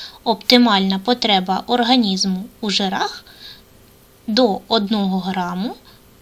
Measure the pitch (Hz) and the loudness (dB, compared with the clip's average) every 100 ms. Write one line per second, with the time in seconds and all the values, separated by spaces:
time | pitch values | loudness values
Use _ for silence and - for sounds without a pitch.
0 | - - - 220 - 247 240 196 190 190 | -18 -8 -4 -2 4 6 6 4 2 0
1 | 190 247 226 196 185 185 - 240 233 254 | 0 0 2 0 0 -4 0 0 2 2
2 | 214 190 196 185 220 - 214 190 196 202 | 2 0 -2 -4 -8 -10 -6 -2 -2 -2
3 | 359 - - - - - - - - - | -6 -8 -18 -20 -20 -20 -20 -20 -20 -20
4 | - - - 220 247 190 - 226 196 214 | -20 -14 -4 2 2 0 -2 -2 0 0
5 | 196 190 180 190 175 180 226 403 - - | 0 -2 -2 -4 -4 -4 -6 -10 -18 -20
6 | - - | -20 -20